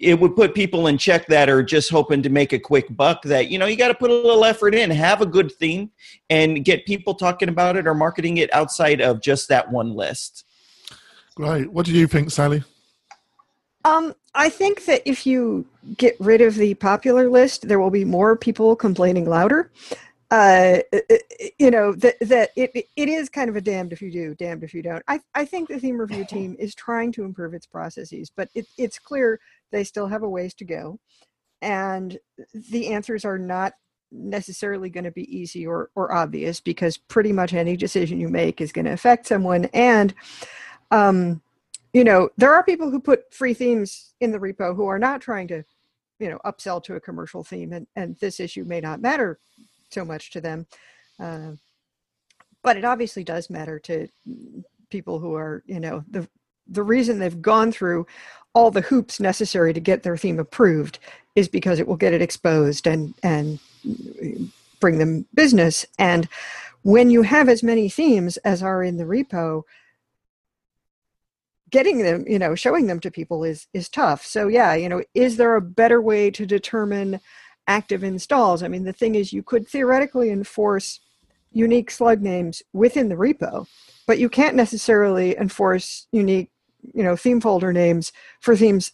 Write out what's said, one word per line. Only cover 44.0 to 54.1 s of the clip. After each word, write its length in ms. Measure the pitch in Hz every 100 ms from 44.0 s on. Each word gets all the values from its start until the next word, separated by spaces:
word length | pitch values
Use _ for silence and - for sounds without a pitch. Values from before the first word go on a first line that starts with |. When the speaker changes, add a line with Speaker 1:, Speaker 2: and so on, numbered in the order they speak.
| - -
Speaker 3:
in 120 | 240
the 60 | 214
repo 360 | 196 196 185
who 120 | 180 202
are 120 | 196
not 220 | 247 285
trying 260 | - 214 180
to, 140 | 165 156 _ _ _ _ -
you 120 | 208
know, 80 | 156
upsell 400 | - 196 - 175
to 100 | -
a 60 | 180
commercial 440 | - 170 165 180
theme, 300 | 165 180 165
and, 120 | 170 165 -
and 200 | 175 170
this 240 | 202 -
issue 240 | 175 -
may 160 | 175 170
not 220 | 156 156
matter 360 | 240 294 214 156 _ _ _ _ _
so 140 | -
much 260 | 170 156 -
to 100 | 180
them. 260 | 165 160 170 _ _ _ _ -
Uh, 300 | 175 160 156 151 _ _ _ _ _ _ _ _ _ _
but 160 | 254 208
it 60 | 240
obviously 360 | 240 233 -
does 280 | 170 170 170
matter 280 | 170 156 156
to 280 | - 165 -